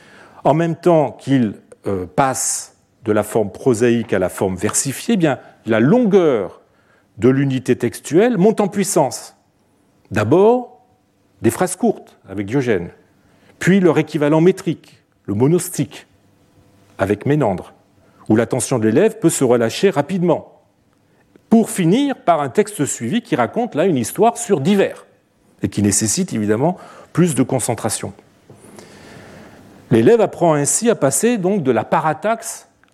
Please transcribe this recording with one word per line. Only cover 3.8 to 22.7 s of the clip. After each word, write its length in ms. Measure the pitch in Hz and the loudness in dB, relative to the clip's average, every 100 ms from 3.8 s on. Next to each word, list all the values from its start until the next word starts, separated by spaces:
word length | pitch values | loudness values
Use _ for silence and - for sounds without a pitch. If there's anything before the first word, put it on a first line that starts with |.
| 120 117 110 | 2 2 0
à 60 | 98 | -2
la 100 | 92 | -2
forme 260 | - 98 90 | -2 -4 -2
versifiée, 580 | 107 - 139 - - | -4 -4 -6 -8 -2
eh 40 | 214 | 0
bien, 220 | 160 123 - _ 113 | 0 -2 -8 _ -2
la 140 | 110 | 2
longueur 840 | 131 247 220 196 160 113 87 - _ _ _ _ _ - | 4 4 4 2 2 0 -4 -10 _ _ _ _ _ 0
de 120 | 120 | 2
l'unité 460 | 135 139 127 - 120 | 2 0 -2 -2 -2
textuelle 600 | 117 - - 160 240 208 | -2 -6 -2 2 2 2
monte 240 | 208 214 | 2 2
en 60 | 202 | -2
puissance. 720 | 202 196 175 143 - - _ _ _ _ _ _ _ - | -2 -2 0 -2 -4 -16 _ _ _ _ _ _ _ -8
D'abord, 720 | - 107 170 214 247 247 - _ _ _ _ _ _ | -4 2 4 4 2 -4 -20 _ _ _ _ _ _
des 80 | 113 | -2
phrases 260 | - 180 - | -2 -6 -2
courtes 420 | 233 - - _ - | -2 -2 -10 _ -14
avec 160 | 95 98 | -10 -4
Diogène, 440 | 139 123 92 87 - _ _ _ _ _ - | -4 0 -2 -4 -16 _ _ _ _ _ -4
puis 220 | 160 196 | 2 4
leur 160 | 180 143 | 4 2
équivalent 440 | 147 151 147 156 | 0 -2 0 4
métrique, 640 | 175 190 - - - _ _ _ - | 4 2 -4 -8 -10 _ _ _ -6
le 80 | |
monostique, 760 | 104 139 175 - - 135 - - _ _ _ _ _ _ _ _ - | 0 2 2 -2 -6 -6 -8 -20 _ _ _ _ _ _ _ _ -8
avec 280 | 95 104 127 | -4 -2 0
Ménandre, 480 | 151 113 90 - _ _ _ _ _ - | 0 0 -2 -8 _ _ _ _ _ 0
où 60 | 110 | 0
l'attention 440 | 113 127 - 127 | 2 -2 -2 0
de 80 | 110 | 2
l'élève 320 | 123 214 - | 2 2 2
peut 100 | 160 | -2
se 140 | - | 0
relâcher 460 | 127 120 113 - 196 | 2 2 2 0 0
rapidement, 720 | 143 139 190 170 120 - _ _ _ _ _ _ _ _ _ - | 0 -4 -2 0 -2 -4 _ _ _ _ _ _ _ _ _ 2
pour 200 | 226 202 | 2 2
finir 460 | - 165 247 285 240 | 0 2 2 0 -2
par 240 | - 160 | 0 0
un 80 | 143 | 0
texte 360 | 214 208 | -2 -2